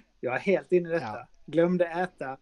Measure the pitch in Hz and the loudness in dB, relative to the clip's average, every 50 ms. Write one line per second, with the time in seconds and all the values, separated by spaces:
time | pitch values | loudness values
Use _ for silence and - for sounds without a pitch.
0 | - _ _ _ - 123 127 131 - 202 185 156 139 - 180 180 175 170 165 170 | -14 _ _ _ -6 -4 -4 -2 0 2 0 0 2 2 0 0 2 0 -2 -4
1 | 127 107 110 120 110 - - - - - 143 156 170 180 180 175 175 170 165 175 | -4 -6 -8 -10 -12 -16 -20 -20 -14 -2 2 2 4 4 4 2 0 0 0 -2
2 | 185 170 - - 147 139 - - | -4 -4 -6 -8 -10 -10 -10 -12